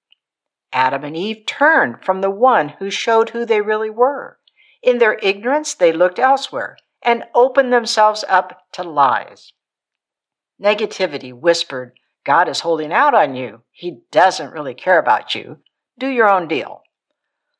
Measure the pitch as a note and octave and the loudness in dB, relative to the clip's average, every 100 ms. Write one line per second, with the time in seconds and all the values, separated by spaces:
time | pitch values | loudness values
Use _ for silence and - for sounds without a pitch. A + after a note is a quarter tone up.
0 | _ _ _ _ _ _ _ B2+ C3 C3+ | _ _ _ _ _ _ _ -2 -2 -2
1 | D3 D#3+ G3+ A3 - - D4 D#4 C#3+ A#2 | -6 -6 -6 -8 -10 0 2 2 0 -2
2 | - F#3+ G3 G3 B3+ A3 D3 - G3 G3 | -4 -2 -2 2 4 4 0 -6 -8 -6
3 | - A3+ A3+ A#3 A#3 A3 G#3 G#3+ A3 G#3+ | 0 2 2 -2 -2 0 0 -4 -4 0
4 | B3+ C#4+ - - _ _ _ _ B3 A#3+ | 0 0 -10 -18 _ _ _ _ 0 2
5 | A3+ G#3 G3+ G3+ A3+ D4 D4+ - F3 E3 | 2 2 -2 -2 -2 -2 -4 0 2 4
6 | F3+ F#3 B3+ C4+ C4 C3+ G2+ - _ _ | 2 2 2 2 -2 -8 -10 -12 _ _
7 | - A#3 - - B3+ C4 C4 B3 A3 - | -2 -2 0 2 4 4 2 2 0 2
8 | G#3+ G#3+ - F#3 F#3+ - _ - F3+ D3 | 2 2 0 0 0 -8 _ -12 -6 0
9 | C3+ A2 - - - _ _ _ _ _ | 2 2 -6 -18 -20 _ _ _ _ _
10 | _ _ _ _ _ _ G3+ G#3 G#3+ - | _ _ _ _ _ _ 0 0 -2 -4
11 | F#3 C#3+ B2+ B2+ D#3+ E3 - C3 B2+ _ | -6 -6 -14 -2 0 0 -2 -10 -12 _
12 | _ _ - D3 F3 C3+ E3+ D#3+ D3+ F#3 | _ _ 0 2 2 -2 -4 -4 -2 0
13 | D4 A#3+ D3 C3 B2 A2 _ _ F3 C#3+ | 2 4 2 -2 -10 -14 _ _ -14 -14
14 | _ D3 F#3 F3+ D3 D#3+ C#3+ A#2+ - F3 | _ 2 2 2 -8 -10 -10 -6 0 2
15 | B2 G#2+ - A2+ - - _ _ _ - | 2 0 -2 -10 -10 -18 _ _ _ -10
16 | C4 B3+ A3 F#3+ D#3+ D3+ G#2 - _ _ | -4 2 2 2 0 -4 -6 -12 _ _
17 | _ _ _ _ _ | _ _ _ _ _